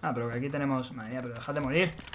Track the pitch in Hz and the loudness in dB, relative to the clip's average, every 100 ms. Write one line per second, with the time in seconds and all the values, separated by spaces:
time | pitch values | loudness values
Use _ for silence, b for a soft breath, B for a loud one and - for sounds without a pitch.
0 | 160 120 117 120 139 143 139 131 123 127 | 0 0 0 0 -2 0 2 2 0 -6
1 | 110 127 123 117 117 143 139 151 180 - | -6 -6 -4 -6 -2 0 2 4 4 2
2 | - | -12